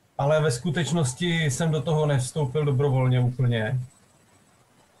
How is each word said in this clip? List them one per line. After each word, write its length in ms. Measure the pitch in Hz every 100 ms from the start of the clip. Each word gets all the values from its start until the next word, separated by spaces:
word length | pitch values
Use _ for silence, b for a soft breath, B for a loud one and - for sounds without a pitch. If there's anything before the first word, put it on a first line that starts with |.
| _ -
Ale 240 | 139 156
ve 100 | 151
skutečnosti 920 | 127 180 151 131 170 131 - 175 165
jsem 280 | 151 - 165
do 100 | 151
toho 240 | 165 156 151
nevstoupil 600 | 139 131 156 139 156 147
dobrovolně 540 | 131 143 131 127 127
úplně, 600 | 123 127 123 117 110 127 127 _ _ _ _ _ _ _ _ _ _ _